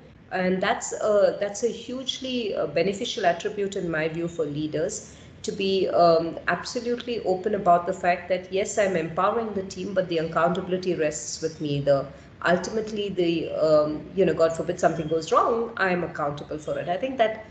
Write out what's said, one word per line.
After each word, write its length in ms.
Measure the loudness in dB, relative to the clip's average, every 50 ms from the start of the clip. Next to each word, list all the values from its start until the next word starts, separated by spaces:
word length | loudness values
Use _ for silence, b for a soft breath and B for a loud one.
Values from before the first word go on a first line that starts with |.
| B B B -20 -16 -8
And 300 | -4 0 2 2 2 2
that's, 320 | 2 0 0 0 -2 -6 -6
uh, 440 | -2 0 2 4 6 6 4 4 2
that's 240 | -4 -4 -4 -2 -2
a 40 | -2
hugely, 840 | -2 -4 -8 -10 -8 -8 -6 -6 -6 -6 -4 -4 -4 -2 -2 -2 -2
uh, 140 | -2 -2 0
beneficial 580 | 0 0 2 2 0 -2 -4 -6 -4 0 2
attribute 500 | 2 0 0 -4 -6 -4 -4 -4 -4 -4
in 140 | -4 -4 -2
my 180 | -2 -2 -2 -2
view 200 | -2 -4 -6 -6
for 180 | -4 -4 -4
leaders, 720 | -4 -2 -4 -4 -4 -2 -2 -2 -2 -4 -8 B B B B B B B B
to 120 | -8 -8 -4
be, 340 | -2 0 0 2 2 0 2
um, 500 | 4 6 6 8 6 6 4 0 -6 -4 -2 -2
absolutely 720 | -2 -2 -4 -6 -6 -4 -2 -2 -4 -4 -4 -6 -6 -4 0
open 320 | -2 -2 0 0 -2 -2
about 320 | 0 4 6 6 6 4 0
the 60 | -4
fact 340 | -2 0 0 0 0 0 -2
that, 240 | -4 -4 -4 -4
yes, 260 | -2 -2 -2 0 0 2
I'm 200 | 2 2 2 0
empowering 560 | -2 -2 -2 0 0 2 2 0 -2 -2 -4
the 100 | -6 -6
team, 300 | -6 -8 -8 -8 -2 -2
but 160 | -2 -2 0
the 80 | 0 -2
accountability 800 | -2 0 0 2 2 2 2 0 -2 -2 -4 -2 0 -2 0
rests 460 | 0 0 -2 -2 -4 -10 -10 -10 -6
with 200 | -6 -6 -4 -4
me. 180 | -4 -2 -2 0
The, 260 | 4 4 4 4 2 -4 B B B B B B 2
ultimately, 600 | 2 2 2 2 -2 -4 -4 -4 -4 -4 -4 -4 -4
the, 420 | 0 0 2 2 2 0 -2 -2 -2
um, 480 | 0 4 6 6 6 6 4 0 -6 -8 -8 2
you 100 | 2 4
know, 80 | 4 6
God 180 | 4 4 2
forbid 300 | 2 0 -4 -4 -2 2
something 260 | 2 2 2 2 -2 -2
goes 240 | -2 -2 0 4
wrong, 400 | 4 4 4 4 2 0 -2 -4 -2 -2
I'm 260 | 0 0 0 0 -2
accountable 540 | -4 -4 -4 -4 -4 -4 -6 -8 -8 -8 -8
for 200 | -6 -6 -4 -4
it. 120 | -2 -2
I 80 | -2 -2
think 200 | -2 -4 0 2
that 260 | 2 2 2 -4 B B